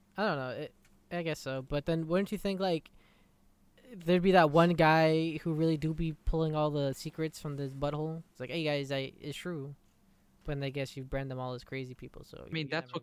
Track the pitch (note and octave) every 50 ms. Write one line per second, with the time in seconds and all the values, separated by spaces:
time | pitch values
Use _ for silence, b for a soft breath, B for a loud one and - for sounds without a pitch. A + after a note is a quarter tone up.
0 | _ _ - F#3+ G#3+ G3+ D#3 C3+ C3 B2+ A2+ C#3 D3+ - - _ _ _ _ _
1 | _ - F3 F3 E3 E3 D3+ - - C3+ C3+ C3+ C3 - D3 D3 - E3+ E3 E3
2 | E3 D#3 F3 F#3+ G3+ - G#3+ - - G3 F#3+ F3+ F#3+ F#3 E3 D3+ - - _ -
3 | _ _ _ _ _ _ _ _ _ _ _ _ _ _ _ _ - B3+ A#3+ F3+
4 | D#3+ E3+ F3+ F3+ F3 G3 F#3 F3+ D#3+ D3 D3 E3 E3+ F3 E3+ D3+ D#3+ D#3 D#3+ D#3+
5 | D#3+ D#3+ D#3+ D#3+ D#3+ E3 D3+ D#3+ - E3+ D#3 D3+ D#3+ E3 D#3+ C#3+ D#3 D#3+ D#3 D#3+
6 | E3+ D#3+ D3 - - - - D#3+ D#3+ D#3 D3+ D3+ D3+ D3+ D3 C#3+ C#3 C3+ C3 -
7 | - D#3 - - D#3+ D#3 - - - D3+ C#3+ C#3 C#3+ C3 C3+ C3+ C#3+ D3 D3+ D3+
8 | D#3 D#3+ D#3+ E3 - _ _ - B2+ - D3 E3+ D#3 D3+ D3 C#3+ C#3 C3+ C#3 C3+
9 | C3+ - - - - D3 C3+ - - F3+ E3+ C#3 C3+ C#3+ C#3 _ _ _ _ _
10 | _ _ _ _ _ _ _ _ - D#3 C#3+ C#3 C#3 C3+ C3+ C#3+ C3+ - - C3+
11 | C3 C3 C#3 C3+ C3+ C3+ C3 B2+ B2+ B2+ B2+ A#2+ - - C3+ C3 C3 B2+ B2 -
12 | B2 - - - - - - - C2 - D#3+ D#3+ D3+ C3 D#3 E3 E3 - - E3